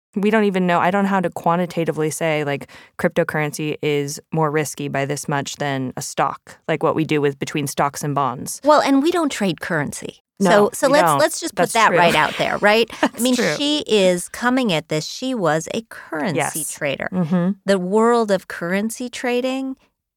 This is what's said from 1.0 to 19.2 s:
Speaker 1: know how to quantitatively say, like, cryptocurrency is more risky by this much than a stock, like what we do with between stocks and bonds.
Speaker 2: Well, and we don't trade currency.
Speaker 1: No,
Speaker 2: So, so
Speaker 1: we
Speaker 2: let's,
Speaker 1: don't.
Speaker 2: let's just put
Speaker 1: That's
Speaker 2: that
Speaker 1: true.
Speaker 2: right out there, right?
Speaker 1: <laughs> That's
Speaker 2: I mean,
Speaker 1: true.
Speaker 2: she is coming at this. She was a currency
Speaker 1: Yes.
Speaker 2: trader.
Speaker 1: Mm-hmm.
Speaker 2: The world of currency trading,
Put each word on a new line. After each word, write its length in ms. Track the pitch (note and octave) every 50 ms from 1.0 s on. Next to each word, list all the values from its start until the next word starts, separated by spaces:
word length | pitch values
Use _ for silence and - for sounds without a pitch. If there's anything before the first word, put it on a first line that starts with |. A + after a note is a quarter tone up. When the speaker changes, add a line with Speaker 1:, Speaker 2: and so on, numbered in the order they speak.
| G3
Speaker 1:
know 60 | F#3+
how 120 | G3 F#3+
to 80 | F3+ F3
quantitatively 800 | - - - E3+ E3 F3 F3+ E3 - E3+ E3 D#3+ D3+ D3+ D#3 D#3
say, 340 | D3 - E3 E3 D3+ D3+ D3+
like, 260 | C#3+ C#3+ C#3+ - - - - - _ _ -
cryptocurrency 800 | - F3 - E3+ E3 - - D#3 D3+ D3+ - - D#3 D3+ D3 -
is 380 | - D3+ D3 C#3+ C#3+ C#3+ D3+ - - _ -
more 180 | D#3+ D#3 D3+
risky 380 | C#3+ D#3 D3+ C#3 - - D3 C#3+
by 160 | C#3 C#3 C#3
this 240 | C3+ D3 C#3+ - -
much 260 | D3+ C#3 C3+ - -
than 380 | - D3 C#3+ C#3 C3+ C3 B2+ -
a 60 | -
stock, 560 | C#3+ - - - D3+ - - - _ - - - _
like 160 | - D#3+ D3+ -
what 120 | D#3 -
we 100 | - D#3
do 160 | C#3 D#3 D3+
with 180 | C#3+ C#3+ C#3 -
between 260 | - C3+ - D#3+ C#3
stocks 380 | C#3 - - D#3 C#3+ C#3 - -
and 100 | D3 C#3+
bonds. 460 | C#3+ C#3+ B2+ A#2+ D3+ - - - - -
Speaker 2:
Well, 160 | C#4 D4+ C#4
and 200 | - C4+ C#4 C4+
we 80 | C4+ E4
don't 180 | F4+ F4 D#4+ C#4
trade 300 | - - G#3 F#3+ D#3 -
currency. 600 | - - F3+ D3+ C#3+ - - - - - - _ _ _ _ _
Speaker 1:
No, 80 | G3 F3+
Speaker 2:
So, 200 | A3+ G#3 G#3 - -
so 140 | - - C4+
Speaker 1:
we 40 | C#4
Speaker 2:
let's, 120 | D4 F4 -
Speaker 1:
don't. 80 | C#3+ C#3
Speaker 2:
let's 200 | D4+ D#4 - -
just 140 | E4+ D#4 -
put 60 | - F3 -
Speaker 1:
That's 20 | -
Speaker 2:
that 140 | A#3 G#3+ F#3+
Speaker 1:
true. 80 | F3+
Speaker 2:
right 160 | E3 F3 E3+ D#3
out 200 | D3+ D3+ C#3+ -
there, 200 | - D3+ - -
right? 320 | C#3 - G#3 G#3+ A3+ A3+ - -
Speaker 1:
<laughs> 60 | -
That's 200 | - B3+ - -
Speaker 2:
I 20 | A#3
mean, 140 | B3+ B3+
Speaker 1:
true. 180 | A#3+ G#3 F3 D3+
Speaker 2:
she 300 | - F#3+ C#4+ D4 D4+ -
is 400 | - A3 G#3 F#3+ F#3 F3+ F3 -
coming 460 | - - - A#3 B3 B3 C4 B3+ A3 E3+
at 160 | D#3 D#3 _
this. 160 | D#3 D#3 D3+
She 280 | - - - B3+ C4 C4
was 360 | A#3 F3+ D#3 D3+ D#3+ D#3+ - -
a 80 | A3+ A3+
currency 520 | _ - - - - D#4+ D#4 C#4+ G#3 D3
Speaker 1:
Yes. 380 | D#3 C#3 C#3 - D#3+ D3 - -
Speaker 2:
trader. 340 | - D#3 C#3+ C3+ - - - -
Speaker 1:
Mm-hmm. 380 | F#3 F3 D3 F#3 F3 E3+ F#3 G3 - _
Speaker 2:
The 140 | F#3+ G3 F#3+
world 520 | F3+ F3+ G3 A3 A3 A#3 A#3+ A#3 A3+ G#3
of 180 | - - - _
currency 580 | - - E3+ E3+ F#3 G3 G#3 A3+ - - B3
trading, 720 | B3 - -